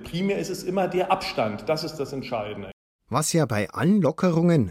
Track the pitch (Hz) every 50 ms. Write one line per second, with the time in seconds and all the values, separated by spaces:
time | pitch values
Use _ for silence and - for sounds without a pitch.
0 | - - 165 170 190 196 196 - 165 175 180 - - 185 180 196 185 175 175 180
1 | 180 - 190 190 - - - - 117 107 104 101 - - 156 151 165 147 - -
2 | 135 117 143 135 120 - 127 110 104 104 104 101 98 95 - _ _ _ _ _
3 | _ _ 110 139 156 - - 165 147 120 113 104 104 - - 101 120 170 214 208
4 | 165 135 160 - - 180 160 165 170 175 170 151 110 85